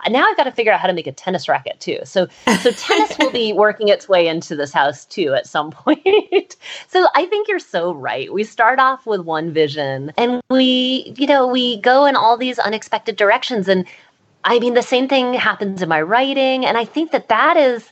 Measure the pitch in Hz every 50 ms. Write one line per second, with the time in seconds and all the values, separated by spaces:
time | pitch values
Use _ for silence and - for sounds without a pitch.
0 | - 190 220 262 339 427 427 - 302 - - - 233 220 202 165 170 190 180 170
1 | 156 143 135 - - 185 185 170 - - 143 135 135 - - - - 185 151 -
2 | - - - 190 180 - - - - - 226 180 185 247 233 - - - - 339
3 | 427 415 - - 302 262 - 240 226 214 208 175 208 208 202 208 220 208 202 -
4 | - - 196 180 170 165 160 165 - - 170 147 143 139 - 165 139 143 143 -
5 | - - - 214 170 143 135 127 - - - 160 151 302 - - - - 302 -
6 | - 381 403 427 - - - - - - - - - - - - - _ - 370
7 | 370 - - 269 359 359 415 415 427 440 403 349 - _ - 180 165 180 170 143
8 | 131 123 110 131 127 85 123 190 214 214 - - 233 226 262 262 262 262 269 262
9 | - 233 208 190 170 165 160 156 160 170 147 160 156 147 143 156 143 135 135 135
10 | 139 147 - - 233 240 247 247 - - 262 262 262 254 254 254 254 254 262 262
11 | - - 220 233 285 277 285 277 254 254 247 254 247 247 240 202 190 247 254 269
12 | 285 285 269 226 - 226 240 226 254 254 247 - - 202 220 214 - - - 208
13 | - 226 214 - 214 196 220 254 247 - 254 214 185 185 190 185 180 - - -
14 | _ _ _ _ _ _ _ _ - 190 233 240 226 247 240 240 233 - 269 247
15 | 269 262 277 269 247 247 254 233 - 220 196 - 208 196 196 185 180 165 160 156
16 | 156 170 214 240 269 269 269 277 269 262 262 262 254 240 - 233 233 233 - 294
17 | 330 320 - 233 - - 226 214 262 311 349 339 285 254 240 226 - _